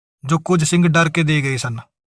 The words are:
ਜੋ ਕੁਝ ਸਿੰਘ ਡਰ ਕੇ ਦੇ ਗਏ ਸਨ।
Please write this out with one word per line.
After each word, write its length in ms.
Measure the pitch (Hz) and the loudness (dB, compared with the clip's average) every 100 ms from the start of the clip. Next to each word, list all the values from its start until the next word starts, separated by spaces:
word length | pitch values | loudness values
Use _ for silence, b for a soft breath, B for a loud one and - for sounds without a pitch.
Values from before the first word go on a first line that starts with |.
| _ _ 131 | _ _ -4
ਜੋ 140 | 160 | -2
ਕੁਝ 240 | 160 180 | 0 0
ਸਿੰਘ 240 | 156 175 175 | 2 2 2
ਡਰ 220 | 160 160 | 2 2
ਕੇ 140 | 165 | 0
ਦੇ 180 | 156 151 | 0 0
ਗਏ 160 | 139 131 | -2 -4
ਸਨ। 200 | 127 117 - _ _ | -6 -10 -14 _ _